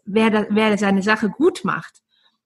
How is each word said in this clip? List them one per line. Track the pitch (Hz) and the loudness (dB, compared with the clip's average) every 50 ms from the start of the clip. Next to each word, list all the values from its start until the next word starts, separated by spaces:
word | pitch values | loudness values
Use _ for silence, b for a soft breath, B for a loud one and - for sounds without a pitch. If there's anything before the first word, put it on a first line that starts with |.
| _ | _
wer | 208 185 220 220 226 | -4 0 2 2 2
da, | 208 214 202 - | 2 0 0 0
wer | 202 214 220 220 208 190 | 0 0 2 2 0 0
seine | 208 196 196 196 | 0 0 0 0
Sache | 185 220 220 - 226 196 | 2 0 0 0 0 -4
gut | - - 302 370 - - - | -2 0 0 0 0 0 -4
macht, | 180 - 156 - - - _ _ _ _ _ _ _ _ _ _ | -6 -6 -6 -8 -14 -20 _ _ _ _ _ _ _ _ _ _